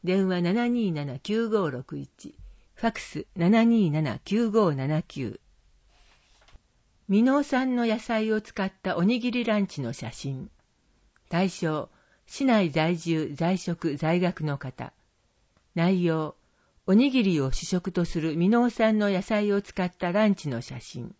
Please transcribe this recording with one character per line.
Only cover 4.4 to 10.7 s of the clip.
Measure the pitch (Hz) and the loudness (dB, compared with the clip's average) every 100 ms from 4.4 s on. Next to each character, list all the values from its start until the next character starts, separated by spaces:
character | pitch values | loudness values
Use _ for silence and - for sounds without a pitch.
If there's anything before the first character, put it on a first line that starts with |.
| 233 | 2
五 | 214 196 | 2 2
七 | 139 135 156 | 2 -2 -2
九。 | - - 123 - _ _ _ _ _ _ _ _ _ _ _ - _ _ _ _ _ | -4 -8 -8 -8 _ _ _ _ _ _ _ _ _ _ _ -20 _ _ _ _ _
箕 | 196 | 2
面 | 247 277 | 4 2
産 | 285 254 262 | 2 0 0
の | 247 233 | 0 0
野 | 220 | -2
菜 | - 226 220 | -2 -2 0
を | 220 | -2
使 | 214 - | -4 -6
っ | 196 _ | -6 _
た | - 170 | -4 0
お | |
に | 175 247 | 2 2
ぎ | 240 | 0
り | 240 233 | -2 0
ラ | 214 | 0
ン | 196 | -2
チ | - | -4
の | 123 | -8
写 | 113 113 | -8 -10
真。 | - 139 131 - _ _ | -10 -8 -8 -10 _ _